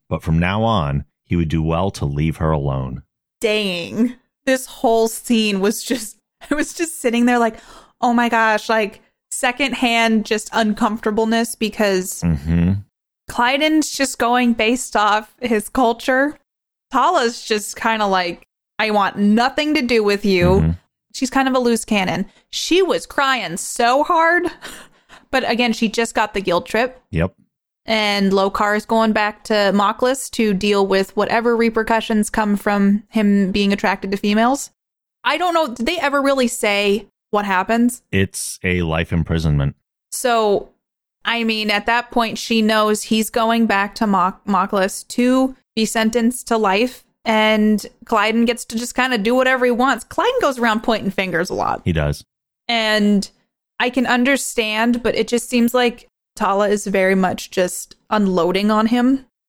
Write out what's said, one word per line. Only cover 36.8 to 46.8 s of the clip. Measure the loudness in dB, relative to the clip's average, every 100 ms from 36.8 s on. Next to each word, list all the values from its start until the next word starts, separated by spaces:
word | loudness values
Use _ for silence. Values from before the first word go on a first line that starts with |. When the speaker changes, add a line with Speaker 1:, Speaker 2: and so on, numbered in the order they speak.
| 2 0 -4 _ _
Speaker 2:
what | -4 0
happens? | -2 0 2 2 0 _
Speaker 1:
It's | 0 0 -4 -10 -6
a | -2 0
life | 0 0 0
imprisonment. | -2 0 0 0 0 0 -4 _ _ _
Speaker 2:
So, | -6 0 0 2 0 -4 _ _ _ _ _
I | -4 -2
mean, | -2 -2 -2
at | -2 0
that | -2 0
point, | -2 -2 -4
she | -2 0
knows | 2 2 2 0
he's | 0 -2 0
going | 0 0 2
back | 2 0 -2
to | -2 0
Mok-, | 2 0 -2
Moklis | -2 -2 0 0 -2 -4 -8
to | -2 2 2 0 -4 _
be | -4 -2
sentenced | 0 0 2 0 -2 -2
to | 0
life. | 2 2